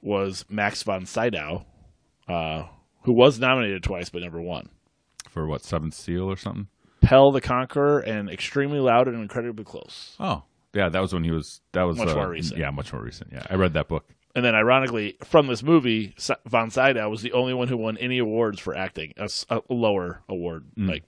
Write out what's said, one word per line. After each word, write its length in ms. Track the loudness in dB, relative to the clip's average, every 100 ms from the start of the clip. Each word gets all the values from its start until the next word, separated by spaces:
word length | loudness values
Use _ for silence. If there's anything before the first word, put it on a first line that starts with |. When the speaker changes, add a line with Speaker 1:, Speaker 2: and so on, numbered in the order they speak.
Speaker 1:
was 440 | -2 0 0 -4 -8
Max 340 | -2 -2 -2
von 240 | -4 -4 -4
Sydow, 580 | -2 -2 -2 -6 -10 -12 _ -20 _ _ _ -6
uh, 360 | -4 -4 -6 -10 -16 _ _
who 100 | 2 8
was 220 | 8 8
nominated 460 | 0 2 0 -4
twice 240 | -6 -8 -8
but 120 | -10
never 200 | -10 -10
won. 260 | -8 -8 -10 _ _ _ _ _ -12
Speaker 2:
For 160 | -6 -6
what, 160 | -6
Seventh 320 | -4 -4 -4
Seal 300 | -8 -6 -4
or 100 | -4 -6
something? 300 | -8 -10 -12 _ _ _
Speaker 1:
Pell 280 | 6 10 8
the 100 | 6
Conqueror 600 | 0 -2 -2 0 2 2
and 280 | 0 -6 -6
Extremely 520 | -10 -6 -4 -2 0
Loud 260 | 4 4 4
and 100 | 0
Incredibly 400 | -8 -8 -8 -10
Close. 520 | -12 -16 -16 -18 -20 -8
Speaker 2:
Oh, 240 | -6 -6 -8 _ _
yeah, 140 | -2 0
that 120 | 0
was 120 | -2
when 80 | 0
he 80 | 0
was, 300 | -2 -4 -14 _
that 140 | 0
was, 140 | 0 0
Speaker 1:
Much 100 | 0
Speaker 2:
uh, 80 | 0
Speaker 1:
more 140 | -2
recent. 280 | -4 -6 -4
Speaker 2:
yeah, 120 | -6
much 220 | -6 -8
more 100 | -10
recent. 280 | -10 -14 -16
Yeah, 100 | -14 -4
I 60 |
read 200 | 0 2
that 120 | 2 -2
book. 180 | -4 -6 _ _
Speaker 1:
And 80 | -2
then, 120 | 2
ironically, 640 | 4 4 4 2 -2 -4 -8
from 220 | 4 4 4
this 160 | 0
movie, 520 | 4 4 4 0 -2 -8
Sa-, 200 | -4 -4 0
von 240 | 0 0
Sydow 400 | 2 4 4 -2
was 100 | -4
the 120 | -2
only 200 | 0 0
one 160 | 0 -2
who 80 | -2
won 220 | -4 -4
any 200 | -2 0
awards 400 | 0 2 0 -2
for 140 | -8
acting, 380 | -6 -6 -8 -12 -8
a, 60 |
s-, 200 | -8 -8 -4
a 100 | -6 -2
lower 540 | 0 2 2 -2 -8 -10
award, 380 | -6 -6 -8 -12 -2
Speaker 2:
Mm. 100 | -2
Speaker 1:
like, 160 | -2